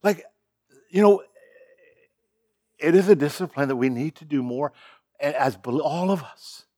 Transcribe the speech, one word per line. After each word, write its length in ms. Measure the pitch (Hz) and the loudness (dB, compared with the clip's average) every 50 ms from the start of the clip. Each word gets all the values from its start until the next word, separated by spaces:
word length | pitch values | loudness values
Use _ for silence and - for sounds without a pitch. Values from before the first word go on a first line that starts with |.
| - | 0
Like, 200 | 202 196 - - - _ _ _ _ _ _ _ _ _ _ _ _ | -2 -2 -2 -8 -20 _ _ _ _ _ _ _ _ _ _ _ _
you 140 | 170 196 | 2 4
know, 220 | 208 202 202 190 - _ _ - _ _ _ - - _ _ _ _ _ _ _ _ _ _ _ _ _ _ _ _ _ _ _ _ _ _ _ | 6 6 6 4 0 _ _ -20 _ _ _ -20 -20 _ _ _ _ _ _ _ _ _ _ _ _ _ _ _ _ _ _ _ _ _ _ _
it 160 | 147 156 165 | 0 4 4
is 140 | 190 185 196 | 4 6 6
a 80 | 202 | 4
discipline 500 | 139 143 147 - - 185 165 _ 139 139 135 | 4 4 -4 -4 -6 -10 -8 _ -4 -4 -2
that 80 | 135 | -2
we 120 | 120 127 131 | 0 -2 -2
need 260 | 123 117 139 160 - | -2 -4 -8 -8 -10
to 80 | - 160 | -14 -10
do 160 | 151 147 135 | -6 -4 -4
more 320 | 127 123 123 131 147 143 _ _ - - - _ _ _ _ - | -4 -4 -6 -6 -6 -8 _ _ -20 -20 -20 _ _ _ _ -6
a-, 220 | 143 143 - - | -6 -4 -2 0
as 160 | 139 135 101 | -2 -2 -2
bel-, 240 | 92 - 123 120 151 | -6 -8 -6 -4 -2
all 320 | 170 - 151 175 180 190 | -2 -4 -4 -2 -2 -2
of 100 | 196 170 | -2 -4
us. 420 | 139 - - _ - - - - _ _ _ | -6 -16 -20 _ -20 -20 -20 -20 _ _ _